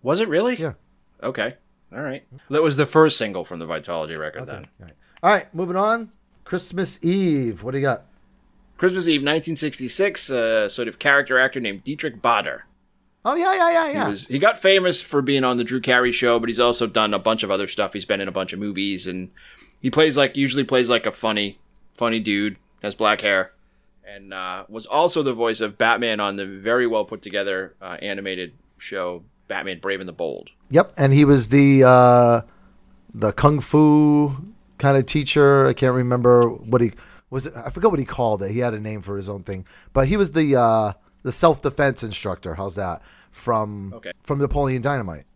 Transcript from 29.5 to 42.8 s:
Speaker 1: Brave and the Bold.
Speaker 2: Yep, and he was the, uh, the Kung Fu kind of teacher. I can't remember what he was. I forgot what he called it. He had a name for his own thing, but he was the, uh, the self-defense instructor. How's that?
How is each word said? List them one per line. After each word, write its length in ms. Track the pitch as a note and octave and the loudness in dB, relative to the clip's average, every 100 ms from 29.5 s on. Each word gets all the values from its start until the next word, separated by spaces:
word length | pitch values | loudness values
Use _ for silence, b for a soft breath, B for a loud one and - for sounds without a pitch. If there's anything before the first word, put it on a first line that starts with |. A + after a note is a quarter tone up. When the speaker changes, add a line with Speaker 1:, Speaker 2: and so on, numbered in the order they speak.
| F#2+ F2+ F2 | -10 -8 -8
Speaker 1:
Brave 220 | F#2+ F#2+ | -6 -6
and 80 | F#2 | -8
the 40 | |
Bold. 360 | D#2+ E2+ A1 - _ _ | -8 -8 -8 -16 _ _
Speaker 2:
Yep, 220 | D3+ F#3+ - | 0 0 0
and 160 | C#3 | 4
he 100 | C#3 | 6
was 240 | C#3+ C#3 A2 | 6 6 6
the, 340 | C#3 C#3 C3+ B2+ | 4 6 8 8
uh, 560 | B2+ B2 B2 A#2+ A#2 - b b b b _ - | 8 8 8 6 2 -2 b b b b _ -18
the 180 | A2 G#2+ | -4 -2
Kung 300 | - D3 D3+ | 2 2 2
Fu 760 | - D3+ D3+ D3+ D3+ D3 D3 C3+ F#3+ - _ - | 2 4 6 6 4 4 2 -4 -12 -20 _ -2
kind 140 | C#3 C3+ | 2 2
of 80 | B2+ | 2
teacher. 600 | D3+ C3+ D3+ C#3 C#3 C3+ | -2 0 4 6 6 4
I 60 | |
can't 220 | B2 C3 B2+ | 2 0 2
remember 520 | B2 B2 B2 A#2+ A#2+ | 0 2 6 6 6
what 320 | A#2+ A2+ B2 | 0 -2 2
he 100 | A#2 - b b _ | 2 -2 b b _
was. 180 | C3 D3+ | -10 -10
I 220 | - C3 | -12 -12
forgot 200 | - G#3+ | 0 0
what 80 | D#3+ | 0
he 60 | B2+ | -4
called 380 | - A#2 G#2 | -2 0 0
it. 80 | G2 | -2
He 80 | A2 | -2
had 140 | A#2+ | -2
a 60 | A2 | -4
name 220 | G#2+ G#2+ | -8 -10
for 140 | G2+ G2+ | -10 -10
his 120 | G2 | -8
own 140 | G2+ | -12
thing, 220 | F2+ F#2+ F#2 b b | -10 -12 -12 b b
but 140 | C3+ C3+ | 0 2
he 100 | G#3 | 2
was 160 | F3+ | 2
the, 220 | D#3 D3+ C3 | 2 2 4
uh, 380 | A#2 A2+ G#2+ - _ _ | 4 2 0 -6 _ _
the 80 | B2 | -8
self-defense 720 | - E3 C#3+ C#3+ C#3 C#3 C3 | 2 2 2 -4 0 -2 -2
instructor. 520 | A2+ G2 G2+ F2 F2+ E2 | -8 -8 -8 -8 -10 -8
How's 200 | G2 | -8
that? 260 | F2+ | -6